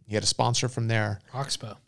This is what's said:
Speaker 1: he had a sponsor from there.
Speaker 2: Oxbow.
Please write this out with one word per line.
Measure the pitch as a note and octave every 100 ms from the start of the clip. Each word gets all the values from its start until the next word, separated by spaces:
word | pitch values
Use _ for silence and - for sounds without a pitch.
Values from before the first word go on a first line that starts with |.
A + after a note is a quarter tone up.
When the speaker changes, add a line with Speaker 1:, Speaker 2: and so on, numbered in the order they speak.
| -
Speaker 1:
he |
had | G#2
a | G2
sponsor | - A#2+ A#2+ B2+
from | B2 A2+
there. | A2+ G#2+ G2+ -
Speaker 2:
Oxbow. | B2+ C#3 - A2 -